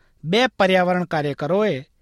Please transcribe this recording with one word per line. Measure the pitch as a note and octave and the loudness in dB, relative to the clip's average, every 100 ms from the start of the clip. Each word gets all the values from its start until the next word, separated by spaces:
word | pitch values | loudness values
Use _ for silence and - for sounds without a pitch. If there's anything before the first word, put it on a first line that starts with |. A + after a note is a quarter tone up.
| _ _ | _ _
બે | D3 G#3+ B3 | -2 0 0
પર્યાવરણ | - F#3+ F#3 F3+ F3+ | 2 2 2 2 0
કાર્યકરોએ | E3 D#3+ D3 C3+ D3 F#3+ G#3+ C3+ - _ | -2 -4 -4 -4 -2 0 0 -4 -8 _